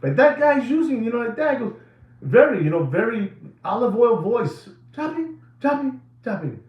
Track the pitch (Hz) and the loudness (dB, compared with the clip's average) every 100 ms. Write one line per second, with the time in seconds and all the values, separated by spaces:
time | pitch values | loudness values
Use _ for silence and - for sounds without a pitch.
0 | 131 147 294 285 294 277 233 311 330 254 | 0 4 4 6 2 2 0 -2 0 -2
1 | 226 240 226 302 302 262 214 - - _ | -2 -4 -4 -2 -2 -2 -4 -8 -20 _
2 | - - 135 220 294 202 151 165 143 165 | -20 -14 2 6 6 4 0 0 -2 -2
3 | 226 226 196 - 143 - - 208 247 208 | -2 -2 -6 -8 -20 -14 -6 -2 -2 2
4 | 240 226 175 233 156 - - - - - | 2 2 0 -2 -2 -6 -20 -20 -20 -8
5 | 311 330 320 - - _ 285 285 277 254 | -6 -6 -8 -10 -20 _ -2 0 -4 -8
6 | - _ - 190 151 - | -18 _ -8 -6 -8 -10